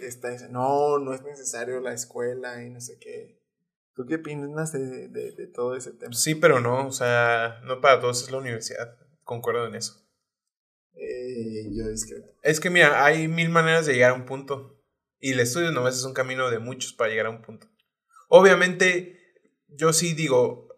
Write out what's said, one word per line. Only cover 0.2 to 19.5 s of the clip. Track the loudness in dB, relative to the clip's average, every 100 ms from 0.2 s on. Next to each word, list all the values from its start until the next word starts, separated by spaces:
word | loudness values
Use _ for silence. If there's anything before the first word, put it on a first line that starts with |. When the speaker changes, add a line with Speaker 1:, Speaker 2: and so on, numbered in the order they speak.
| -10
Speaker 1:
dice, | -10 -8
"No, | -2 0 2 2 0
no | -2
es | -8
necesario | -10 -14 -10 -8 -6 -6
la | -6
escuela | -8 -10 -6 -6 -6 -10 -12
y | -14
no | -16
sé | -18 -18
qué". | -16 -16 -18 _ _ _ _ _ _
¿Tú | -12 -6
qué | -6
opinas | -6 -10 -8 -6 -6
de, | -6 -8 -10 -12
de, | -10 -10
de | -12 -14
todo | -8 -6 -6
ese | -12
tema? | -16 -10
Speaker 2:
Sí, | -4 -2
pero | 2 4 4
no, | 2 -2 -2
o |
sea, | -2 0 2 4 2 -2 -6
no | -10 2
para | 6 6
todos | 4 -2
es | -6
la | -8
universidad. | -6 -8 -8 -10 -12 -14 _ _
Concuerdo | -10 -6 -2 -2 -2
en | -6
eso. | -10 -12 _ _ _ _ _ _ _ _ _
Speaker 1:
Eh, | -14 -10 -10 -8 -8 -8 -8 -8
yo | -8 -8
discrepo. | -8 -10 -14 -20 _
Speaker 2:
Es | -2 0
que, | 2
mira, | 6 6 6
hay | 4 4 0
mil | 0 2
maneras | 4 4 2 2
de |
llegar | 4 4
a |
un | 4 -4
punto. | -10 -8 -10 -12 _ _ _ _ _
Y | -2
el | 0
estudio | 0 0 0
nomás | 0 0 -2
es |
un | -4
camino | -4 -4 -2 -2
de | -4
muchos | -6 -10 -8
para | -4 -2
llegar | 0 -4
a |
un | -6
punto. | -16 -20 _ _ _ _ _ _ 8
Obviamente, | 10 10 8 4 2 2 2 -4 -16 _ _ _